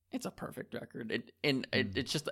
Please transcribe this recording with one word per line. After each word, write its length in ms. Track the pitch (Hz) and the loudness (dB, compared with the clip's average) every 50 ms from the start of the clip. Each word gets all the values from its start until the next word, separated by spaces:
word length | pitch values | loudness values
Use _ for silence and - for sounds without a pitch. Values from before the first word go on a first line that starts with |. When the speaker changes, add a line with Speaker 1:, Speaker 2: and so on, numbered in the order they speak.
| _ _ | _ _
Speaker 1:
it's 160 | - 262 - | -6 -6 -4
a 40 | - | -6
perfect 440 | - - - - - - 104 - - | -6 -6 -8 -8 -6 -8 -8 -6 -8
record. 360 | - 117 - - 131 120 107 | -8 -8 -8 -8 -6 -2 0
It, 220 | 104 117 - - - _ | 0 -2 -2 -4 -6 _
and 240 | - 151 139 131 - - | 2 4 4 4 2 2
it, 200 | - 123 127 101 | 2 2 2 4
Speaker 2:
Mm. 40 | 95 | 2
Speaker 1:
it's 160 | 131 139 - | 0 0 2
just, 160 | - 156 - - | 0 0 0 4